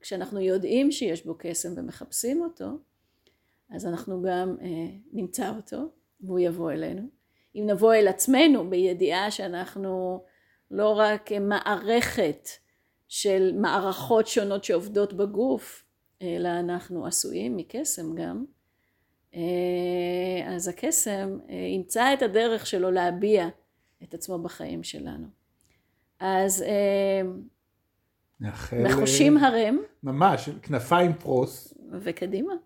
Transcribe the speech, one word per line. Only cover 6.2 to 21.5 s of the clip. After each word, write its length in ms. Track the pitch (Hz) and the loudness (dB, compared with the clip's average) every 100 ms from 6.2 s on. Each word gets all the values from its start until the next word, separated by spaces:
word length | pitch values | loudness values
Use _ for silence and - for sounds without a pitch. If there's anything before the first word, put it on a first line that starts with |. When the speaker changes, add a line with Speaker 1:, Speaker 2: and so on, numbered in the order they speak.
Speaker 1:
והוא 180 | 190 180 | -4 0
יבוא 320 | 175 170 165 | 0 0 -4
אלינו. 300 | 147 160 180 240 _ _ _ _ - | -4 -6 -8 -12 _ _ _ _ -4
אם 80 | 208 | 0
נבוא 260 | 196 220 | 4 6
אל 140 | 220 202 | 8 6
עצמנו 600 | - - 262 320 254 175 | 4 4 6 8 6 4
בידיעה 640 | 180 185 175 180 175 208 | 2 2 2 2 2 0
שאנחנו 920 | 208 185 175 185 196 190 185 185 185 - _ _ _ - | -4 -6 -6 -8 -6 -6 -4 -4 -6 -10 _ _ _ -8
לא 220 | 196 214 214 | 0 2 4
רק, 340 | 214 208 - | 4 2 -2
אה, 80 | 202 | -2
מערכת 1080 | 202 202 - 208 202 233 - - 165 147 - - _ _ _ _ - | 0 0 0 -2 2 2 2 0 0 0 -8 -18 _ _ _ _ -12
של 480 | - 208 190 190 180 | -4 2 4 2 2
מערכות 720 | 202 196 381 - - 220 220 | 0 0 0 -2 2 2 4
שונות 360 | 240 202 196 | 0 0 -2
שעובדות 500 | - 175 202 202 202 | 0 -2 0 -2 -2
בגוף, 680 | 185 202 202 262 240 - - _ _ _ - | -2 -2 0 0 0 -4 -20 _ _ _ -12
אלא 280 | 180 170 175 | -6 -4 -2
אנחנו 560 | 175 175 175 - 175 110 | -2 -2 -6 -8 -8 -4
עשויים 520 | - - 170 226 208 | -4 -4 -4 -4 -6
מקסם 580 | 160 233 302 - 160 165 | -6 -6 -6 -6 -6 -6
גם, 300 | 165 196 269 _ _ _ _ _ _ _ _ 175 | -6 -8 -10 _ _ _ _ _ _ _ _ -8
אה, 60 | 170 180 180 180 180 180 175 180 185 180 - 180 | -4 -2 -2 -2 -2 -2 -2 -2 -2 -4 -6 -6
אז 120 | 175 | -6
הקסם, 720 | 175 302 330 220 196 196 190 | -6 -2 0 0 -2 -4 -8
אה, 60 | - | -10